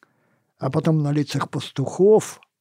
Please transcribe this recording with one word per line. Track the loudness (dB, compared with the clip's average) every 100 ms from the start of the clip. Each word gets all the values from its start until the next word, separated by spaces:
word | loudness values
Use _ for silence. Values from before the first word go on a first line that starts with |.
| _ _ _ _ _ _
а | -4
потом | -2 0 0
на | 0
лицах | -2 -2 -4 -6
пастухов | -8 -8 -6 -6 2 4 4 2 -10 _ _